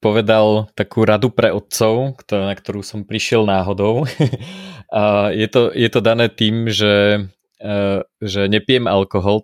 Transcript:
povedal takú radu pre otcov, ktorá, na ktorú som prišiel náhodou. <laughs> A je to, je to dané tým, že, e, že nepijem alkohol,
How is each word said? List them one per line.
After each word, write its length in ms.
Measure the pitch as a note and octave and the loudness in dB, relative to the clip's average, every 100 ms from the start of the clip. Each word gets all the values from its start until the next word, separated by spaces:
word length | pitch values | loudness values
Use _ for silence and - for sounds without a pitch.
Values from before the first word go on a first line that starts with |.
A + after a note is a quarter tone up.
povedal 720 | A2 G#2+ G#2+ A2 G#2+ G#2+ G#2+ | 0 0 2 4 4 2 -2
takú 300 | - G#2 - A2 | -6 -4 0 2
radu 240 | G#2+ B2 | 2 0
pre 220 | - A#2 | 2 0
otcov, 640 | F#2+ - - A2 A2+ C3+ B2+ | 0 -6 -2 0 0 -2 -8
ktorá, 320 | - G#2 G2 | -6 -4 -4
na 60 | G2 | -6
ktorú 240 | - G#2 | -8 -10
som 240 | G2 G#2+ G2 | -10 -12 -8
prišiel 400 | A2 - A#2 G#2+ | -6 0 0 2
náhodou. 600 | F#2+ F#2 G2 G2+ A#2 C#3+ - C#3+ A#2+ D3 | 0 -2 -2 -2 -2 -4 -2 -2 -2 -10
<laughs> 420 | F#3+ F#3+ D#3+ - | -18 -18 -20 -6
A 400 | G#2+ G#2 G2+ G2+ | 0 2 2 0
je 160 | F#2+ G#2+ | -2 0
to, 240 | B2+ A#2+ - | 2 0 2
je 120 | A#2 | 0
to 80 | B2 | 2
dané 260 | G#2+ A2+ A#2 | 2 2 0
tým, 360 | - G#2+ A2+ A2+ | 0 -2 0 -2
že, 560 | G#2 G#2 G#2 G#2 G#2 F#2+ - _ _ | 0 2 4 4 0 -2 -14 _ _
e, 400 | G#2 G2+ G2+ G2 - _ | -6 -2 -2 -2 -6 _
že 300 | G#2+ G2 G2 | -8 -2 0
nepijem 400 | G#2+ - B2+ A#2 | 0 2 0 2
alkohol, 500 | G2 G2 G2+ F#2+ G#2+ | 0 0 -2 0 0